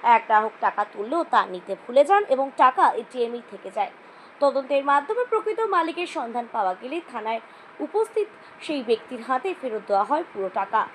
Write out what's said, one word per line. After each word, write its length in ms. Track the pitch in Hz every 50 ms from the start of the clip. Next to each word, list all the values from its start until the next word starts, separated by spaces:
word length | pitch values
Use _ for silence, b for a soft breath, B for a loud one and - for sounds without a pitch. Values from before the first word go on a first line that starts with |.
| 233
এক 200 | 240 233 226 233
গ্রাহক 240 | - 220 214 220 220 - -
টাকা 240 | 226 202 - - 208
তুললেও 380 | - - 202 202 226 294 339 320
তা 220 | - - 220 185
নিতে 300 | - 185 180 - - 190 - -
ভুলে 180 | - 247 269 285
যান 180 | 277 392 415 415 -
এবং 220 | 269 254 269 277 -
টাকা 320 | - 285 254 - 381 339 240
এটিএমই 520 | - 220 - - - 254 233 233 240 240 233 -
থেকে 200 | 202 190 - 190 202
যায়। 160 | 220 196 - - - B B B B B B B -
তদন্তের 460 | 285 277 247 277 262 262 285 277 269
মাধ্যমে 380 | 285 277 285 285 285 427 480 494 -
প্রকৃত 300 | 440 440 - 427 427 453
মালিকের 480 | 453 415 381 349 320 294 - 330 349
সন্ধান 400 | - - 320 247 233 233 247 240 226
পাওয়া 240 | - 233 202 185 185 190
গেলে 200 | 214 254 294 349 - -
থানায় 280 | 247 226 214 220 226 226 - B B B B B B -
উপস্থিত 480 | - - - 415 440 440 - 440 403 - - B B B B B
সেই 220 | - - 311 277 240
ব্যক্তির 380 | 226 226 220 - - 254 233
হাতে 320 | 226 233 262 254 262 381 359 -
ফেরত 200 | - 254 214 214 202
দেওয়া 160 | - 202 196 196
হয় 200 | - 277 311 349 - -
পুরো 160 | 214 190 185 -
টাকা। 340 | 214 196 - - 220 208 -